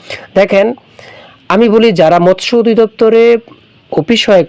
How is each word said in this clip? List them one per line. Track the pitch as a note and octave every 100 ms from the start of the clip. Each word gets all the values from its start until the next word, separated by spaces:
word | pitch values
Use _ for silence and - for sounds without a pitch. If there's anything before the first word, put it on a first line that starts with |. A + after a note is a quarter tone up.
| - - -
দেখেন, | - G3 G3 G#3 C4 _ _ - - - _ -
আমি | F#3+ A#3
বলি, | A3 A3+
যারা | F3+ D#3+ F3
মৎস্য | F3 F#3 - A#3+
অধিদপ্তরে | A#3 A3 A3 - A3+ A3+ A#3 A#3 - - _ _ -
অফিস | - D3+ A#3
সহায়ক | - G3